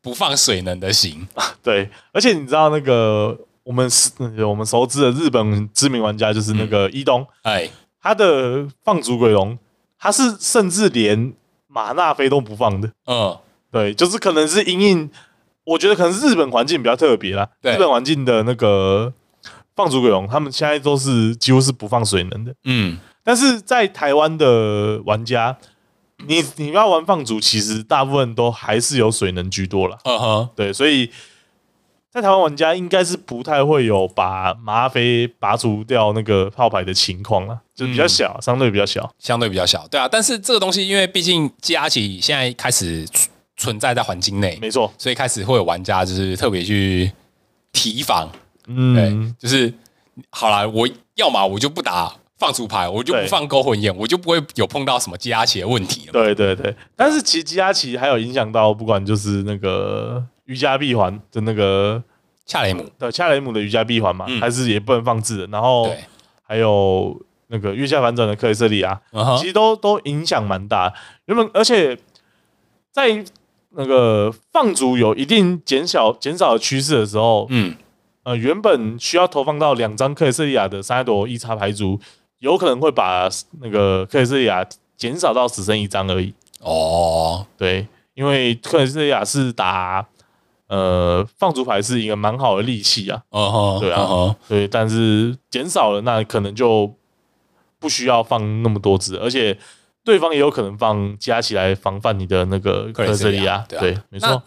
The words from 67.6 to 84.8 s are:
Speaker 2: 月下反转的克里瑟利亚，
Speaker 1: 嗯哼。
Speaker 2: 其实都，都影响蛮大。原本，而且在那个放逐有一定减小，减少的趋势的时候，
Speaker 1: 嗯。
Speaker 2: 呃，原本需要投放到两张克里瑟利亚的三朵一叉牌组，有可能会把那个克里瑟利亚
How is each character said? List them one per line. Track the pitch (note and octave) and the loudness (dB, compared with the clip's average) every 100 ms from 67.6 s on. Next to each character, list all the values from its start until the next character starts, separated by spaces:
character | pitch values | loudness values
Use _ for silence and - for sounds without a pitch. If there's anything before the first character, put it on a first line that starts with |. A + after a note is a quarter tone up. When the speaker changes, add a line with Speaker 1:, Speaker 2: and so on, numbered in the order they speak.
| G2+ | -6
Speaker 2:
月 | G#2 | -4
下 | C#3 C#3+ | -2 2
反 | A#2+ | 2
转 | A#2+ A2 | 2 0
的 | G#2 | 0
克 | A#2+ | -2
里 | |
瑟 | G#2+ A#2 | 2 2
利 | G#2 | 2
亚， | F#2 G2 - | 0 -4 -8
Speaker 1:
嗯 | A2 A#2+ | -4 0
哼。 | B2+ | 0
Speaker 2:
其 | E3+ | 0
实 | |
都， | F#3+ A3 | 2 2
都 | A3 G#3 G#3 | 2 0 0
影 | C#3+ D3 | -2 -6
响 | E3 D#3 G#2 | -2 -2 -2
蛮 | F#2+ G2+ | -4 -2
大。 | G#2+ F2+ - - - | 0 0 -4 -14 -18
原 | - A#3 | -4 -2
本， | A3+ | 0
而 | G3 | 2
且 | A3 A3+ D3 A#2+ _ _ _ _ _ _ _ _ _ | 2 4 2 -2 _ _ _ _ _ _ _ _ _
在 | - C4 G#3+ G3 - _ _ _ | -2 0 0 -4 -18 _ _ _
那 | - | -8
个 | C3 C3 A#2 G#2+ G#2 A2 _ | 2 4 4 4 2 -2 _
放 | E4 A#3+ | 0 2
逐 | F3 C3 B2 | 2 0 2
有 | A2 A2 | 2 2
一 | C#3 | 2
定 | A3 F3+ F3 | 2 4 0
减 | - C3+ | -2 -2
小， | E3+ D#3+ A2 - | 0 2 2 0
减 | C#3 F3+ | -6 0
少 | E3+ | 2
的 | A2+ | 2
趋 | - C3+ | 0 -2
势 | C#3 C#3+ | 0 0
的 | |
时 | G#2+ G#2+ | 0 0
候， | A2+ A2 G#2+ | 2 2 0
Speaker 1:
嗯。 | B2 F#2 D#2+ _ _ _ _ | -2 -2 -4 _ _ _ _
Speaker 2:
呃， | - A#2+ | -8 -4
原 | B2 F#3 | -2 0
本 | G#3 D3 A2 A2+ | 2 2 0 -6
需 | - F3 | -2 2
要 | F3+ | 2
投 | D3 | 0
放 | C#3 D3 | -2 0
到 | D3+ | 0
两 | B2 A2+ G#2+ | 0 -2 -2
张 | C3+ | -2
克 | C#3+ D3+ | 0 0
里 | |
瑟 | B2 | 0
利 | D3 | 0
亚 | B2+ G2 | 0 0
的 | G2 | -4
三 | G2 B2+ | -4 -2
朵 | B2 G#2 A2 | 0 0 -2
一 | A#2+ | -6
叉 | A#2 A2 | -8 -4
牌 | G2+ | -4
组， | G#2 G2 G2 - _ _ _ | -2 -2 -4 -8 _ _ _
有 | B2+ E3 | 0 2
可 | E3+ | 2
能 | B2 | 2
会 | D#3 | 0
把 | B2+ F#2 F#2 F#2 - - D#3 | 2 0 0 -2 -4 -12 -16
那 | A#2+ | -4
个 | G#2 G2 F#2+ | 2 2 2
克 | F#2+ C#3+ | 0 0
里 | B2 | 2
瑟 | C#3 | 2
利 | |
亚 | A#2 F#2 F#2+ - | 2 0 -4 -10